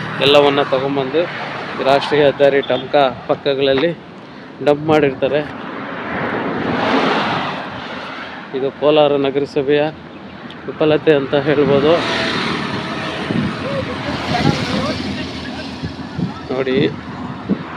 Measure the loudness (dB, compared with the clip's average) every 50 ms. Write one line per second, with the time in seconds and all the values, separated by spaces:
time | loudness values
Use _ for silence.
0 | -8 -8 -2 2 4 6 8 8 8 6 4 2 2 2 0 0 0 0 0 0
1 | -2 0 2 0 0 0 -4 -8 -8 -8 -8 -8 -8 -8 -6 0 4 4 4 4
2 | 4 2 4 6 6 6 6 6 6 6 6 4 2 2 0 -2 0 2 4 4
3 | 4 4 2 -4 -2 -2 -2 0 0 -2 0 2 4 4 4 4 2 0 0 -4
4 | -10 -16 -18 -18 -18 -18 -18 -18 -16 -16 -12 0 2 2 2 2 4 4 4 6
5 | 6 4 2 0 0 0 0 0 -2 -4 -8 -10 -10 -10 -10 -10 -10 -10 -10 -8
6 | -8 -6 -6 -6 -4 -4 -4 -4 -4 -4 -4 -4 -2 -2 -2 0 0 2 2 2
7 | 2 2 0 0 0 -2 -2 -2 -4 -6 -8 -8 -10 -10 -12 -12 -12 -12 -12 -12
8 | -12 -12 -12 -12 -12 -14 -14 -14 -14 -8 -6 -4 -2 -4 -2 2 2 4 6 6
9 | 6 6 4 2 2 0 0 0 -2 0 -2 -2 2 2 2 2 2 0 -4 -8
10 | -16 -16 -16 -16 -16 -16 -16 -16 -16 -16 -16 -12 -12 -12 -2 0 2 2 2 4
11 | 4 4 4 4 4 2 0 2 2 4 4 4 4 4 4 4 6 4 4 4
12 | 2 0 -2 -2 -2 -2 -2 -2 -2 -2 -4 -4 -4 -4 -6 -6 -6 -6 -6 -6
13 | -6 -6 -6 -6 -4 -2 0 0 0 0 -2 -4 -4 -4 -4 -4 -4 -4 -6 -6
14 | -6 -6 -6 -4 -4 -2 -2 2 2 2 2 2 -2 -2 -2 -2 -2 -2 -4 -4
15 | -6 -6 -6 -6 -8 -8 -10 -10 -10 -10 -10 -10 -10 -10 -10 -8 -8 -8 -8 -10
16 | -10 -10 -4 -4 -4 -4 -4 -10 -8 -4 -2 -2 0 2 2 2 2 2 0 -4
17 | -10 -12 -10 -10 -10 -10 -10 -10 -4 -4 -4 -4 -4 -10 -4